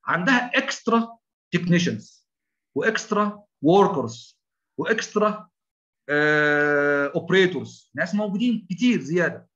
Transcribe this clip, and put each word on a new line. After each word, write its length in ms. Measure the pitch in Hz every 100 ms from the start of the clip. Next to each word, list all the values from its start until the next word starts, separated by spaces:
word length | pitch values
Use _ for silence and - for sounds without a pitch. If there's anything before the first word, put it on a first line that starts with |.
| -
عندها 520 | 160 185 247 240 254
اكسترا 600 | 269 - - 233 233 - _ _ _
تكنيشنز، 800 | 180 175 170 151 113 - _ _ _ _ _ _
واكسترا 680 | 139 220 220 - 208 208 208 _ _
وركرز، 760 | 143 190 185 160 117 - - _ _ _ _ -
واكسترا، 720 | - - - 214 208 202 - _ _ _ _ _ -
آه، 1040 | 147 151 151 147 147 147 143 143 143 143
اوبريتورز، 760 | 170 165 185 180 151 110 - _
ناس 200 | 139 175
موجودين 520 | 208 214 190 247 214 -
كتير 300 | 180 247 196
زياده. 480 | 139 175 160 139 _